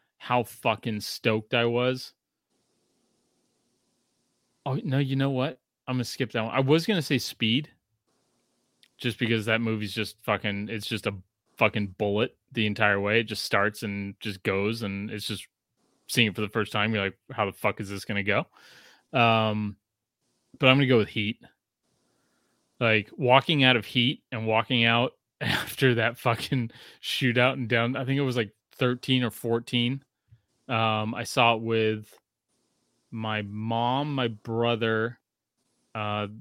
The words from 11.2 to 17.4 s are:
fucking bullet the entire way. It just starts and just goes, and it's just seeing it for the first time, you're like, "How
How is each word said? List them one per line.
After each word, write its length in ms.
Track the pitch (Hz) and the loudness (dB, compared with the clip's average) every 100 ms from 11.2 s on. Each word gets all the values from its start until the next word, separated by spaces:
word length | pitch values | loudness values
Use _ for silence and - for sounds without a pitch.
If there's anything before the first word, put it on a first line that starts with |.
| - _ _ - | -12 _ _ 0
fucking 380 | 110 110 98 92 | 0 0 -4 -2
bullet 400 | 104 101 127 _ _ | 0 0 0 _ _
the 160 | 123 107 | -2 -2
entire 320 | 101 104 101 | 2 2 2
way. 200 | 101 113 | 2 0
It 20 | |
just 200 | 110 107 | 0 -6
starts 380 | - 104 104 - | -2 0 0 -2
and 360 | 107 101 101 104 | -8 -6 -8 -8
just 240 | 107 95 | -10 -6
goes, 400 | 104 98 104 117 | -2 -2 -2 -4
and 260 | 101 98 104 | -6 -6 -8
it's 160 | 104 - | -8 -8
just 200 | 101 - _ _ _ _ _ - | -10 -12 _ _ _ _ _ -4
seeing 200 | 123 110 | 0 0
it 80 | 110 | 0
for 60 | |
the 80 | 104 | -4
first 220 | 113 104 | -4 -2
time, 220 | 107 110 | -2 0
you're 120 | 107 98 | 0 -2
like, 120 | - - | -6 -10
"How 140 | - | -4